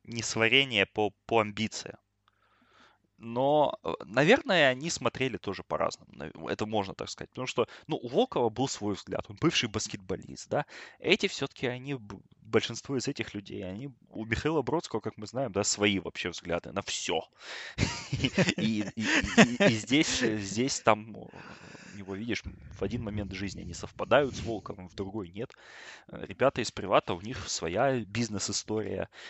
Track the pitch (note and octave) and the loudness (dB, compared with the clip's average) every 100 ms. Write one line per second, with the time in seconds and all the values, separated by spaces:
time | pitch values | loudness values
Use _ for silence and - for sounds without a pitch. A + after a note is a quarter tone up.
0 | - A#2 A2 A2+ A2+ B2+ C#3 A2 F#2+ - | -10 -6 -2 2 4 4 4 2 2 2
1 | G#2 - - A2+ G#2+ G#2 A2 - - - | -2 -2 2 4 4 0 -4 -4 -12 -14
2 | _ _ _ _ _ _ _ _ - _ | _ _ _ _ _ _ _ _ -20 _
3 | _ _ A#2 A#2 C3+ D3+ C#3+ - E2 - | _ _ -6 0 4 4 4 2 -4 -6
4 | - A2 D3+ C4 C4+ F3+ C#3 B2+ D#3+ - | -2 4 6 6 6 4 6 4 -2 -2
5 | B2 - C3 G2+ - F#2+ - D#2+ E2 - | -2 0 0 -2 -4 -6 -2 0 0 -2
6 | - - D2+ - C#2 - G#2+ A2 G2 - | -14 -12 -10 -8 -4 -2 0 0 -2 -4
7 | - - - - B2+ - A2+ - - - | -8 -8 -10 -6 -2 0 0 -2 -6 -6
8 | A#2+ D3 B3+ D#3 A#2+ G#2+ C3+ - G#2 F#2+ | -2 0 2 2 2 2 -2 0 -2 -2
9 | - F2 - G2 - - A#2 G#2+ - G#2 | -4 -6 -6 0 2 2 0 -2 -4 -6
10 | F#2+ F2+ - C2 - B2+ D3 - - - | -6 -8 -8 -14 -4 -4 -4 -10 -18 -6
11 | B2+ F3+ G3 - C3+ - B2 B2 C3+ C3+ | 2 2 2 -2 -6 -2 -4 -4 -6 -8
12 | G#2 G2+ - _ A2 A2+ - A#2 - C3+ | -8 -14 -16 _ 2 2 2 -4 -4 -2
13 | B2 - A2 G#2 - G#2 F#2 G2 C#3 B2 | -2 -2 -4 -8 -8 -8 -6 -8 -10 -14
14 | _ - A2+ A2+ D3+ D#3+ A#2+ D#3 - A2 | _ -8 -2 0 2 2 2 0 -2 -4
15 | A2 - G#2+ B2 C3 G2 G#2 - G#2 G2 | -4 -8 -6 -4 -2 0 0 4 4 4
16 | - - F2+ E2+ F2 E2+ - G2 - - | 0 -4 -6 -6 -4 -4 -2 -6 -4 -4
17 | - E2 - _ - - - - - - | 0 -2 -2 _ -14 -12 -8 -2 0 -2
18 | - - C3+ - F3 - A2 G#2+ G#2 - | -6 -2 0 2 2 2 0 0 -2 -2
19 | - - G3 A#3 A#2+ A#2+ G3+ A2 G#2+ C#3 | 0 2 6 8 8 6 4 2 2 4
20 | D#3+ - A#2+ G#2+ G2 G2+ C3 - - G#2+ | 4 2 0 0 -2 0 0 2 4 4
21 | A2 G#2+ - - - - - - - G2 | 2 -14 -16 -16 -18 -18 -18 -18 -16 -14
22 | F#2+ G2 A#2 G#2 - - - - G2+ A#2 | -8 -6 -2 -2 -4 -12 -14 -6 -4 -2
23 | G#2+ G#2+ G2 F#2+ G2 F2+ F2 E2+ - - | -4 -4 -4 -4 -6 -6 -10 -10 -10 -6
24 | F#2+ B2 C#3 - A2+ G#2+ - G2+ F#2 - | 4 6 4 0 -4 -6 -6 -12 -10 -8
25 | F#2+ G#2+ F2 F#2+ B2 - - - - - | -6 -6 -8 -8 -12 -12 -20 -20 -18 -20
26 | - - - F#2+ C3 - A2+ - F#2+ B2+ | -16 -12 -10 2 2 2 -4 -4 2 4
27 | - F2 G#2 B2 F2+ - E2+ F2+ C3+ C3 | 4 -2 -6 -8 -6 -4 -2 2 2 2
28 | G2 G#2 A#2 G2+ - G2 - G#2+ G2+ F#2+ | -2 -2 -2 -2 -2 -4 -2 -2 -2 -4
29 | F2+ - | -6 -10